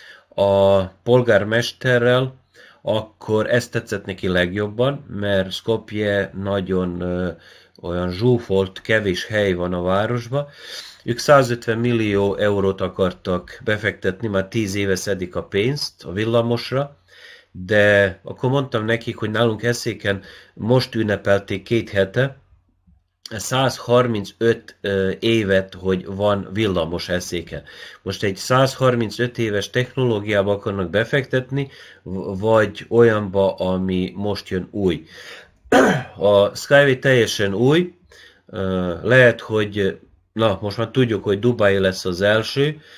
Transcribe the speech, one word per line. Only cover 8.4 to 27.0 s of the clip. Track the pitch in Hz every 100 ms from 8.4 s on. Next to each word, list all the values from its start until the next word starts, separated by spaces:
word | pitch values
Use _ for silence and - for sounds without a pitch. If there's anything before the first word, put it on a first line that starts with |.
| - 95 95 -
kevés | - 110 104 92 -
hely | 107 101
van | 87 90
a | 90
városba. | 90 95 110 120 113 143 143 - - - - -
Ők | - 117
százötven | - 143 120 120 - 113
millió | 120 117 107 101 101 -
eurót | 104 101 98 95
akartak | 92 - 92 - 98 90 - -
befektetni, | - 104 104 - 95 92 113
már | 95 95
tíz | 117 101 101
éve | 98 92
szedik | 104 92 90 90
a |
pénzt | - 98 117 147 - _
a | 69
villamosra, | 92 110 117 117 117 - 131 143 _ _ - - - _
de | 92 92 107 104 101 98 92
akkor | - - 127
mondtam | 139 131 113 110
nekik, | 117 - -
hogy | 107
nálunk | 107 117 104
Eszéken | 120 120 120 98 104 98 - - -
most | - 104 127 120 113
ünnepelték | 104 98 101 98 - 95
két | - 117 -
hete, | 101 95 123 139 - _ _ _ _ _ _ _ _ - 110
százharmincöt, | - 131 131 - - 120 123 107 95 - 113 110 - -
ö, | 101 98 95 -
évet, | 113 113 98 95 95
hogy | 92 92 92 -
van | 98 104 101 -
villamos | 98 107 90 80 85